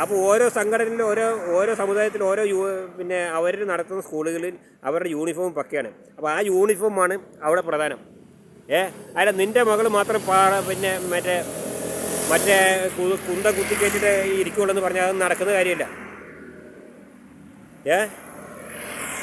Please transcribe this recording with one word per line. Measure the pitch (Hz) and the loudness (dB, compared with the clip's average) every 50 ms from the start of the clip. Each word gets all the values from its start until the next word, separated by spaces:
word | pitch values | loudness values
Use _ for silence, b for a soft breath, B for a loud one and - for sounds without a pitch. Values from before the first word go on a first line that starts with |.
| 156 | -2
അപ്പോൾ | 180 208 196 190 196 | 0 2 2 4 6
ഓരോ | 208 226 240 240 233 233 | 6 6 4 4 2 2
സംഘടനയിലും | 208 208 220 226 233 226 226 233 226 214 208 | 0 2 2 0 0 0 -2 0 0 0 0
ഓരോ, | 220 226 226 226 220 180 175 170 180 | 2 0 0 0 -2 -2 0 2 2
ഓരോ | 196 220 226 208 | 2 2 0 0
സമുദായത്തിലും | 202 196 196 208 208 214 202 208 202 190 196 | 0 0 2 2 2 0 0 0 0 0 2
ഓരോ | 202 214 202 196 | 2 0 0 0
യു-, | 185 190 196 190 190 185 180 175 180 | 0 0 -2 -4 -6 -8 -10 -10 -10
പിന്നെ | 180 175 185 180 175 175 160 165 | -6 -4 -2 -2 -2 -2 -2 0
അവർ | 170 175 185 196 208 196 175 | 0 0 -2 -2 -2 -2 -2
നടത്തുന്ന | 170 170 170 185 190 185 - | -4 -4 -4 -6 -8 -8 -6
സ്കൂളുകളിൽ | 160 156 156 165 165 170 170 180 175 - b b b b - 131 | -6 -4 -4 -4 -4 -4 -4 -6 -8 -10 b b b b -4 -4
അവരുടെ | 151 170 180 175 156 | -2 -2 -2 -2 -4
യൂണിഫോം | 147 160 170 160 160 185 180 165 147 | -4 -4 -4 -2 -2 -4 -4 -4 -6
പക്കയാണ്. | 135 - 156 147 127 107 101 - - - - | -6 -6 -4 -6 -6 -6 -10 -16 -20 -20 -12
അപ്പോൾ | - 151 151 156 | -6 -4 -2 -2
ആ | 175 214 202 185 | 0 0 2 2
യൂണിഫോമാണ് | 180 196 208 208 175 208 220 208 190 180 175 190 196 - - - - 156 | 4 4 2 2 2 0 0 2 2 2 2 0 -2 -8 -12 -14 -6 -2
അവിടെ | 151 165 185 165 165 | 0 0 2 0 0
പ്രധാനം. | 156 151 151 147 135 107 - - - - - - - - - - - - - - 135 | -2 -2 -2 -2 -4 -6 -12 -18 -20 -20 -20 -20 -20 -20 -20 -20 -20 -20 -4 0 2
ഏ, | 170 190 185 - - - - - 170 | 2 2 0 -4 -12 -16 -4 0 2
അല്ല, | 185 208 196 190 | 2 4 4 2
നിൻ്റെ | 190 202 220 247 240 220 | 2 2 4 4 4 4
മകൾ | 214 208 226 226 220 | 4 2 2 2 2
മാത്രം | 202 202 196 220 214 - 190 | 2 2 2 0 -2 0 2
പാ-, | 185 190 196 190 196 196 175 185 | 4 6 6 6 4 2 0 -2
പിന്നെ | 190 185 196 190 185 185 180 180 175 | -4 -2 -2 -2 -2 -2 -2 -2 -2
മറ്റേ, | 175 170 180 180 175 160 - - - - - - - - - - - - - - - - - | -2 0 0 0 -2 -2 -4 -6 -6 -6 -6 -6 -6 -6 -8 -6 -6 -6 -4 -4 -4 0 2
മറ്റേ | 160 170 175 202 196 196 190 190 190 190 185 185 - | 2 2 4 6 6 6 6 6 4 2 0 -2 -2
കു-, | 180 180 185 190 190 - | -2 0 0 0 -2 -2
കുന്തം | 180 180 180 202 214 196 190 | -4 -2 0 2 2 2 2
കുത്തിക്കയറ്റിട്ട് | 196 190 208 202 202 202 202 208 202 202 202 196 190 196 196 190 | 0 -2 0 0 0 0 0 2 2 2 2 2 2 0 0 0
ഇരിക്കുള്ളൂ | 190 170 - 214 202 196 190 | -2 -2 0 0 0 0 0
എന്ന് | 196 190 | 0 0
പറഞ്ഞാൽ | 180 180 185 180 185 | 0 0 2 0 0
അത് | 196 190 185 | 2 2 0
നടക്കുന്ന | 175 175 170 185 196 208 190 | 0 0 0 0 2 2 2
കാര്യമില്ല. | 185 185 175 156 139 110 - - - - - - - - - - - - - - - - - - - - - - - - - - - - - - - - - - - - - - - 139 160 | 2 2 0 -2 -4 -6 -8 -12 -16 -18 -18 -18 -20 -20 -20 -20 -18 -18 -18 -20 -20 -20 -20 -20 -20 -20 -20 -20 -20 -20 -20 -20 -20 -20 -20 -20 -20 -20 -20 -20 -20 -20 -20 -6 -2 0 2
ഏ, | 190 214 202 - - - - - - - - - - - - - - - - - - - - - - | 2 0 -2 -6 -12 -18 -18 -18 -18 -18 -18 -16 -16 -16 -16 -14 -14 -14 -12 -12 -10 -10 -10 -8 -10